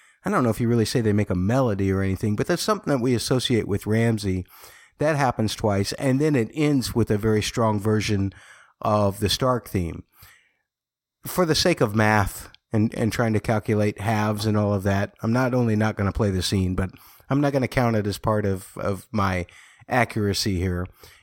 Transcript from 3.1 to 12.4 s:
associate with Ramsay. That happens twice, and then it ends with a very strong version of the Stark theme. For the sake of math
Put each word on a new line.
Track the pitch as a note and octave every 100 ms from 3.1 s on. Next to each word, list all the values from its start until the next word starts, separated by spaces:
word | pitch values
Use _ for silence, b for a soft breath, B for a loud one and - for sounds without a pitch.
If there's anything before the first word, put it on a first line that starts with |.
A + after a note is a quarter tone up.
associate | A#2 - B2+ - A2+ -
with | G2
Ramsay. | G#2 A2 A#2 A2 G2+ F#2 B B B B B -
That | D3 C#3+
happens | C3 - G#2+ -
twice, | G#2+ G2 G2
and | - C#3 C3
then | D#3 C#3
it | A2
ends | D#3 D3 C#3 G#2+
with | A#2+ G#2+
a | G#2+
very | A2 G#2+
strong | - - A2+ G#2
version | G#2+ G#2+ F#2+ G2+ G2 B B B B _
of | - G#2 G2+ G2
the | G2
Stark | - C3 B2 -
theme. | G2 E2+ D#2+ - b b b b b b _ _ _ _ _ -
For | -
the | E3 D3+
sake | F3+ E3
of | A#2 G#2+
math | G#2+ G#2+ G2 -